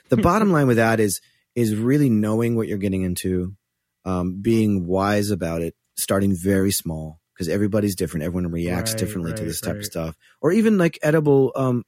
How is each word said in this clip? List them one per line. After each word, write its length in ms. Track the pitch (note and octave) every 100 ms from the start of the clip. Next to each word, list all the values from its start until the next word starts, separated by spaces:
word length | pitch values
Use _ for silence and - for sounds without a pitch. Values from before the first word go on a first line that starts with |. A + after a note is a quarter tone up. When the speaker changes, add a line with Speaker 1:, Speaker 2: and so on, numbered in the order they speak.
| -
Speaker 1:
the 80 | A#2
Speaker 2:
<laughs> 120 | F3
Speaker 1:
bottom 220 | G3 G#3
line 160 | D#3+ C3+
with 100 | A2+
that 220 | A2+ A2
is, 220 | G#2 - _ _ _ -
is 200 | A2+ G#2+
really 340 | A#2+ D3 C#3
knowing 460 | A2 G#2+ A2 A#2 A#2
what 120 | G2+
you're 100 | G2+
getting 240 | G2 F#2+
into, 520 | F#2 F2 F#2 F2+ F2+ G2 _ _ _ _
um, 380 | F#2 F2+ F2+ F#2+
being 440 | G#2+ A2+ G#2+ G2 E2+
wise 460 | F#2+ G2+ G#2 G2+
about 300 | F#2+ E2 E2
it, 140 | E2 - _ -
starting 400 | - G2 G2 F2+
very 360 | F#2 G2 G2
small, 480 | - E2 D#2+ D#2 D#2 _ -
'cause 120 | E2+
everybody's 480 | F#2+ G#2 G#2 G#2 F#2
different. 300 | F2 E2 D#2+
Everyone 260 | F2 F2
reacts 400 | E2+ E2+ F2 F2
Speaker 2:
Right, 80 | -
Speaker 1:
differently 320 | F#2 F#2 E2
to 40 | D#2
Speaker 2:
right, 60 | E2
Speaker 1:
this 140 | D#2+
type 100 | -
of 60 | F2
Speaker 2:
right. 80 | G2+
Speaker 1:
stuff. 320 | E2+ D#2+ - _ -
Or 100 | D3
even, 260 | G3+ A3 G3+
like, 220 | E3+ -
edible, 500 | D3+ D#3+ D3 C#3 C3 -
um, 280 | C3 B2